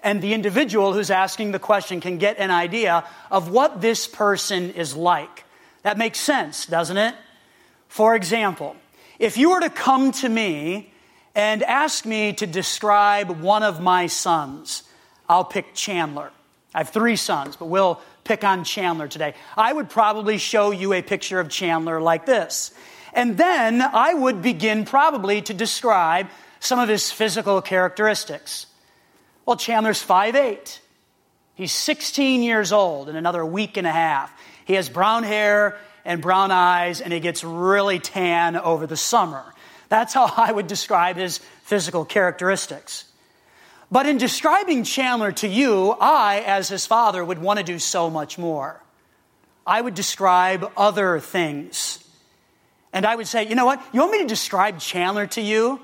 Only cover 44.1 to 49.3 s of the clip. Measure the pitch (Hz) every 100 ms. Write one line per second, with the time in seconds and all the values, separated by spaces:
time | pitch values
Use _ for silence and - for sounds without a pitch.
44.1 | 269 254 - 320 359 381 277 202 - 254
45.1 | 247 208 170 214 202 277 202 190 233 226
46.1 | 302 214 202 220 196 185 190 - 226 226
47.1 | 185 170 175 175 208 175 170 - 190 165
48.1 | 160 147 - 170 151 139 - _ _ _
49.1 | _ _